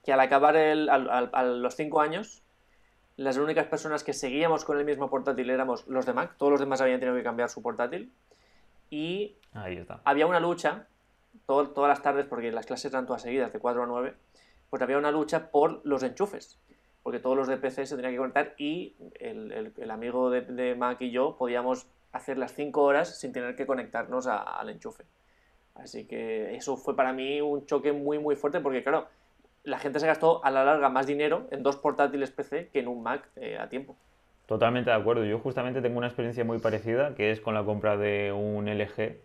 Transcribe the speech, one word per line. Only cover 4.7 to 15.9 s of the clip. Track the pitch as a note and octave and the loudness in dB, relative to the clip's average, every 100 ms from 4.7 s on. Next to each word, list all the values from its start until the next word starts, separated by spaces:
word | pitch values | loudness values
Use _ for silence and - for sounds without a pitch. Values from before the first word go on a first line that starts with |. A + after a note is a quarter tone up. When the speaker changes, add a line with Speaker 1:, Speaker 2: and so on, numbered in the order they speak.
| D3 | -2
Speaker 1:
el | |
mismo | D3 C#3 C3+ | 0 -2 0
portátil | C3+ C3 B2 B2 | -2 -2 -2 0
éramos | B2+ C3 A#2+ - | 0 0 -4 -4
los | C3 B2+ | -2 0
de | |
Mac, | B2 E3+ - | -2 -4 0
todos | C#3+ | 4
los | C#3+ | 4
demás | C#3 C3 | 2 2
habían | C3 B2+ | 2 2
tenido | B2+ | 0
que | B2 | 0
cambiar | A#2 A#2 A#2+ | -2 -2 -4
su | - | -4
portátil, | A#2+ A2+ B2 F3 B3 _ _ _ _ _ _ _ _ | -6 -4 -4 -4 -12 _ _ _ _ _ _ _ _
y | D3+ D#3+ F#3 G#3 - _ | -8 -6 -4 -6 -10 _
Speaker 2:
Ahí | A2+ F#2 F2+ | -12 -10 -10
está. | F2+ - | -10 -2
Speaker 1:
había | - C#3+ | 2 4
una | D#3+ F3 | 4 4
lucha, | E3+ E3+ D3+ G3 - _ _ _ _ - | 2 0 -2 -2 -14 _ _ _ _ -16
todo, | - C3+ C#3+ | 0 2 2
todas | C#3+ C#3+ | 2 4
las | C#3 | 4
tardes, | C#3+ C#3 | 2 0
porque | C#3+ A#2+ A#2 | -2 -4 -4
las | A2+ | -4
clases | A2 B2+ C#3 | -6 -8 -4
eran | C3 | -4
todas | B2 A#2+ | -4 -4
seguidas, | A#2+ C3+ A#2 | -2 -2 -2
de | - | -2
cuatro | B2 A#2+ | -2 0
a | |
nueve, | A#2+ A#2+ B2+ - _ _ _ _ _ | -2 -2 -4 -8 _ _ _ _ _
pues | C3 | -2
había | B2 C#3 | 2 2
una | D3 | 2
lucha | D3+ D3+ D#3+ - | 0 0 -2 2
por | C#3+ D3+ - | 4 4 2
los | D3 | -2